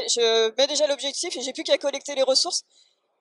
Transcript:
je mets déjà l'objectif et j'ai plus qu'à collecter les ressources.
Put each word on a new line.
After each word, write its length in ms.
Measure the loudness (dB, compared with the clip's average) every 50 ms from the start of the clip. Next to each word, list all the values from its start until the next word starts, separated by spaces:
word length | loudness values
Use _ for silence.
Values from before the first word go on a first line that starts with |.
| 0 0
je 440 | 0 2 4 4 4 4 2 2 2 2
mets 80 | 2
déjà 220 | 2 2 2 0 0
l'objectif 500 | 0 -2 -4 -6 -6 -4 -6 -6 -6 -6
et 40 |
j'ai 120 | -6 -6 -8
plus 80 | -6
qu'à 160 | -2 0 0 0
collecter 380 | 0 -2 -4 -4 -8 -6 -2
les 80 | 0 2
ressources. 400 | 2 2 0 0 -2 -4 -4 -6 _ _ _ _ _ _ _ _ _ _ _